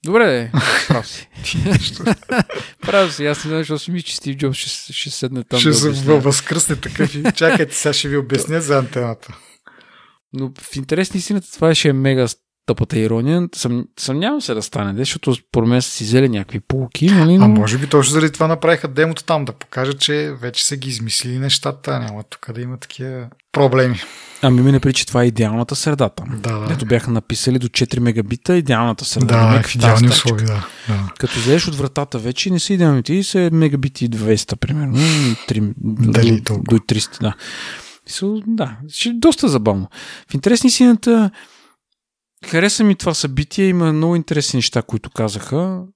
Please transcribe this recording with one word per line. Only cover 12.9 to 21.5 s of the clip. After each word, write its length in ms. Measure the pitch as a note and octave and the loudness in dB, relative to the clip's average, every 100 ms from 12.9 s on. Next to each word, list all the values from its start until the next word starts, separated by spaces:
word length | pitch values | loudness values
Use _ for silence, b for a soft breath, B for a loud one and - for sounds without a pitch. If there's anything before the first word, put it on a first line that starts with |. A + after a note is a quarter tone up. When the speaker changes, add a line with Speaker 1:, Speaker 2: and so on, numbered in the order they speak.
| - | 0
Speaker 1:
ирония. 500 | A2 A2+ B2+ F3 F3 | 0 0 0 0 -2
Съм-, 300 | - B2 A#2+ - - | -4 -4 -4 -6 -10
съмнявам 420 | - C#3 G#3 D4 | -6 -2 -2 -4
се 140 | - | -4
да 80 | A2 | -6
стане, 300 | G2+ - G2+ | -6 -6 -4
де, 60 | G2+ | -4
защото 360 | C3 - - | -4 -2 -2
според 340 | A#2+ _ B2 A2+ | -2 _ 0 2
мен 140 | B2 | 2
са 80 | A#2+ | 0
си 140 | - | -6
взели 240 | G#2+ B2 C3+ | 2 4 4
някакви 320 | G#2+ G2 G2+ | 0 -6 -10
полки, 460 | _ C3 B2+ - E3 | _ -4 -4 0 4
нали, 280 | G3 D#3 | 6 6
Speaker 2:
А 40 | F#3 | 8
Speaker 1:
но 100 | G3 | 8
Speaker 2:
може 300 | G#2+ G#2+ B2+ | 6 2 -2
би 80 | C#3 | 2
точно 260 | D3 B2+ | 4 4
заради 200 | D3+ D#3 | 2 0
това 140 | C#3+ D#3+ | 0 -2
направиха 420 | D#3+ D#3+ E3 D3+ | 2 2 0 0
демото 360 | C3+ D#3+ D#3+ | 0 0 -2
там, 200 | - D#3 | -2 -2
да 80 | C#3 | -2
покажат, 480 | - - - C3 C#3 | -10 -12 -6 -4 -2
че 320 | - D3 D3+ | -2 -2 -4
вече 340 | C3 A#2+ A#2 - | -8 -8 -4 -4
са 100 | C#3+ | -4
ги 120 | C3 | -8
измислили 500 | A#2 A2+ - B2 B2+ | -6 -4 -4 -4 -4
нещата, 520 | C3+ | -2